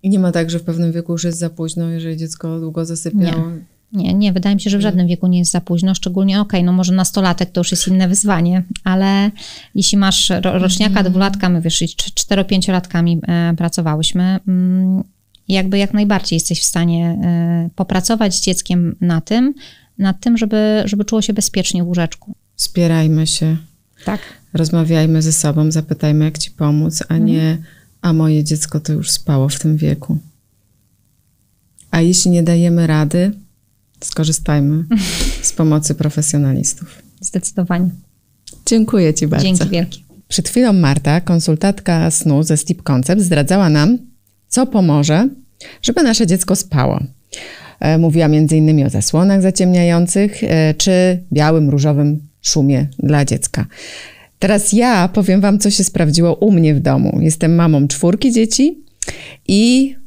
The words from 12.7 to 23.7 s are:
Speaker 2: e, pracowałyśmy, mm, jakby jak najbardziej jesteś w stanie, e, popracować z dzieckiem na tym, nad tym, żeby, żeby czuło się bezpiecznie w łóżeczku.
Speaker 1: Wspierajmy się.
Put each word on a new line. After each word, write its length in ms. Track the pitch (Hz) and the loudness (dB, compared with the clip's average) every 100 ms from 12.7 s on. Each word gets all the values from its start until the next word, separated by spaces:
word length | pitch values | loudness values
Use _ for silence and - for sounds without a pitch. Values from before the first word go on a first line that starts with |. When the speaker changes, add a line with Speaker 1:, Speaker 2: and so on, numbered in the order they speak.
| 185 180 175 170 170 - | -2 -2 -2 0 0 -2
Speaker 2:
e, 260 | 170 170 165 | -2 0 -2
pracowałyśmy, 800 | 170 - 160 151 160 180 180 190 - | -2 -2 -4 -2 -2 0 0 -2 -2
mm, 560 | 185 185 185 185 185 - _ _ _ _ | 0 0 0 0 0 -4 _ _ _ _
jakby 300 | 190 190 196 | -2 0 0
jak 160 | 196 | 0
najbardziej 420 | 208 208 202 - 165 | 0 0 0 0 -2
jesteś 220 | - 165 | -2 -4
w 40 | - | -4
stanie, 400 | 175 170 165 170 170 | -2 0 0 -2 -2
e, 460 | 175 170 170 170 170 - | -2 0 0 -2 -4 -6
popracować 600 | 185 185 180 226 214 180 | -4 -2 -2 0 0 -2
z 60 | |
dzieckiem 540 | - 175 - 175 170 - | -2 -4 -2 0 0 -2
na 200 | 175 165 | -2 -2
tym, 320 | - 220 254 285 - - _ - | -2 0 0 -2 -12 -20 _ -4
nad 220 | 196 190 | -2 -2
tym, 160 | - 233 | 0 0
żeby, 440 | 220 214 214 214 202 | 0 0 2 0 0
żeby 200 | 202 208 | -2 0
czuło 160 | 220 | -2
się 120 | 208 | 0
bezpiecznie 500 | 208 196 - 180 180 | -2 -2 -2 -2 -2
w 40 | 175 | -2
łóżeczku. 480 | 175 165 - - - _ _ | 0 -2 -6 -18 -20 _ _
Speaker 1:
Wspierajmy 720 | - - 170 165 160 156 156 | -6 0 2 2 2 2 0
się. 300 | - 160 160 160 | -2 -2 -2 -6